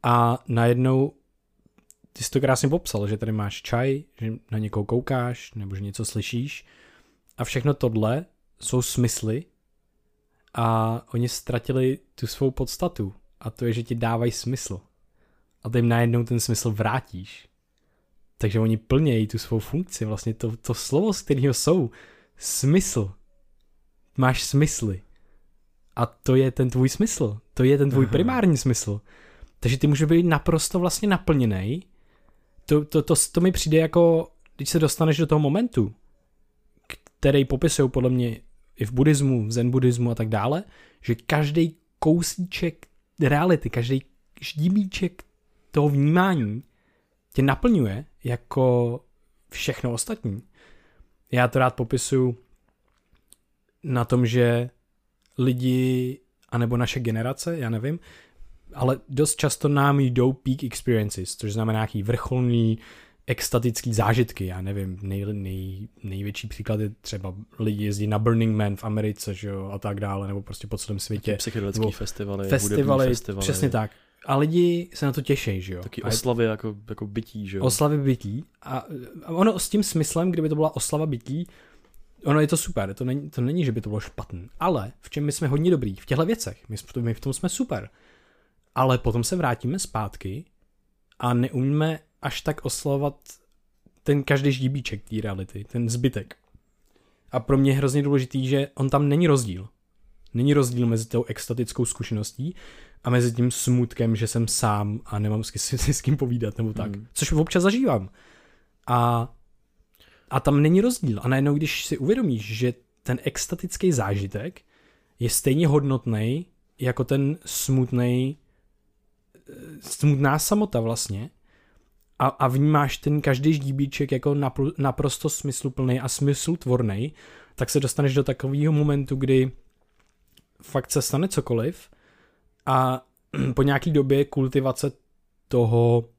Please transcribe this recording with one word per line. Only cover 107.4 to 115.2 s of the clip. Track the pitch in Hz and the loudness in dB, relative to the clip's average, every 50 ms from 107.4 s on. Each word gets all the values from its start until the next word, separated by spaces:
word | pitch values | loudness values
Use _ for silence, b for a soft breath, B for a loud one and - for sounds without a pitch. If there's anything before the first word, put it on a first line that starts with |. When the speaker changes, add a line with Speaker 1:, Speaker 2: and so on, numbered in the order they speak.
| 160 165 - 185 175 | 2 2 2 4 4
Speaker 1:
zažívám. | 196 208 247 269 226 135 107 95 95 b b b b b b b b b b b b b _ _ | 4 4 4 2 2 2 0 -2 -6 b b b b b b b b b b b b b _ _
A, | - 123 120 120 120 120 117 117 120 - _ _ _ _ _ _ _ _ _ _ _ _ b b b b b b b | 0 2 2 4 2 2 0 -2 -4 -10 _ _ _ _ _ _ _ _ _ _ _ _ b b b b b b b
a | - 135 | -4 0
tam | - 143 143 143 | 2 4 4 6
není | 147 156 175 190 | 6 6 6 6
rozdíl. | 208 254 247 - - 135 107 101 - | 4 4 0 0 0 -2 -2 0 0
A | |
najednou, | 123 131 131 139 147 143 | 0 2 2 2 2 2
když | 151 156 143 - - - | 0 0 -2 -4 -6 -4
si | - 151 | -6 -4
uvědomíš, | - 131 151 220 262 240 160 123 107 101 104 110 | -2 2 0 2 2 2 0 0 -2 -4 -6 -4
že | 107 123 123 117 _ _ _ _ _ _ | -2 -2 -2 -2 _ _ _ _ _ _
ten | - 127 - - | -4 -4 -2 -2
extatický | 139 - - - - 175 170 - 180 - - - 185 | -6 -4 -4 -6 -6 -6 -8 -8 -10 -6 0 0 2
zážitek | 156 120 101 98 101 98 101 95 - 101 113 175 185 - _ b b b b b b b b b b | 2 2 0 0 -2 -2 -4 -4 -6 -8 -8 -8 -12 -14 _ b b b b b b b b b b
je | b | b